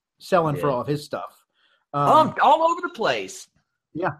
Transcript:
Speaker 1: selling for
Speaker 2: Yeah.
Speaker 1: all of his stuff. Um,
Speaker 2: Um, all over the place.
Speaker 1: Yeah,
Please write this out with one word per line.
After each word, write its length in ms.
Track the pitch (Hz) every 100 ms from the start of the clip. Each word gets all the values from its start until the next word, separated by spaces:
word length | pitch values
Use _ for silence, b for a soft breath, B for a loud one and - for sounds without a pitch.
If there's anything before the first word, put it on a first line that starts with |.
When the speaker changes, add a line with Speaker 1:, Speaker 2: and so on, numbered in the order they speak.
| _ _
Speaker 1:
selling 380 | - 180 156 147
for 100 | 147
Speaker 2:
Yeah. 60 |
Speaker 1:
all 80 | 123
of 60 | 120
his 160 | 147
stuff. 420 | - 104 95 _ _ _ _ _ _
Um, 340 | 143 147 294 311
Speaker 2:
Um, 80 | -
all 180 | 208 311
over 200 | 330 349
the 80 | 370
place. 540 | 349 180 117 95 - - _ _ _ _
Speaker 1:
Yeah, 180 | 151 175